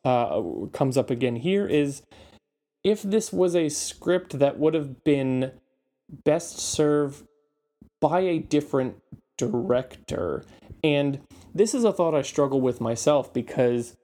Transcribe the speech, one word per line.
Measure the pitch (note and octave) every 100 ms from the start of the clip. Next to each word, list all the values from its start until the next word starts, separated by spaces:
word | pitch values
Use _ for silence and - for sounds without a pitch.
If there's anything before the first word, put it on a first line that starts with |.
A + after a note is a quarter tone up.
uh, | C3 B2 A#2+ F2+ F2 G#1 G2
comes | - C3+ C3
up | -
again | A#2+ B2+ A#2
here, | D#3 G3 G3
is | D3 C#3+ C#3 - - - _ _ _ _ _
if | G3 G#3
this | G3 G#3+ -
was | F3+ F#3
a | F3 D#3
script | D3 - - - F3+ - C#3
that | C#3 -
would | D3+
have | D#3+ C#3 B2+
been | - C#3 C3+ C3 C3 - _ _ _ _ -
best | D3 - D#3+ - -
served | - - D3+ D3 C#3+ C#3+ - _ _ _ _ _ - -
by | D3 F3
a | F#3 D#3+
different | - D3 D3 C#3+ B2+ - _ - _ -
director. | A#2+ B2 G2+ B2 C3 - - - F2 C#2+ - - - -
And | D#3 C#3+ C#3+ C#3 - - -
this | E3 A3
is | C4+
a | A3+
thought | - E3
I | D#3
struggle | B2+ - C#3 C3+
with | B2+ B2
myself | A#2 A#2 - D3 B2
because | B2+ A2 - B2 A#2+ A#2+ -